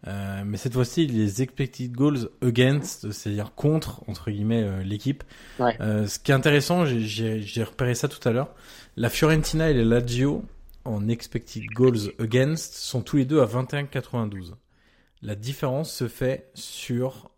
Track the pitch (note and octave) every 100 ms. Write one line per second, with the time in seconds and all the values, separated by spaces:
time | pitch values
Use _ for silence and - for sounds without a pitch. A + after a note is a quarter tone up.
0 | - G2 G2 G2 G2+ G#2 C3 A#2+ B2 -
1 | D#3+ A#2 G#2 G2+ B2+ - C3+ - B2+ A#2+
2 | C#3+ C#3+ A2 _ B2+ A#2+ B2+ C#3+ D#3+ -
3 | G#2 G#2+ - G#2 G#2 - D3 D#3+ - -
4 | - F#2+ - G#2 G#2 A#2 G#2 F#2+ F#2+ G#2
5 | B2+ C#3 - - - - B2 A2 G#2+ G#2+
6 | G#2 - - C#3 C#3+ D3 C#3 B2 D#3 A#2
7 | G#2+ G#2 A2+ A2 G2+ A#2 A2 - B2 A#2+
8 | C#3+ - - A#2 C#3+ - - - - -
9 | A2+ - D#3 D#3+ D3+ D#3+ D#3+ C#3 A2+ A#2+
10 | A#2+ A#2+ C#3 - - - - - - G#2+
11 | G#2 A#2 - A#2+ - - G#2+ G#2+ B2+ A#2
12 | G2+ - A2+ A#2+ C3+ D#3+ - - - B2+
13 | - D3 C3 D3+ A#2+ A#2 B2+ D3 C#3+ C3
14 | - B2 G#2+ G2 F2 - _ _ _ _
15 | _ _ G#2 G#2 A2+ C#3 C#3+ C3 D#3 -
16 | B2 - C3 C3+ - - - - - A#2+
17 | C3 - -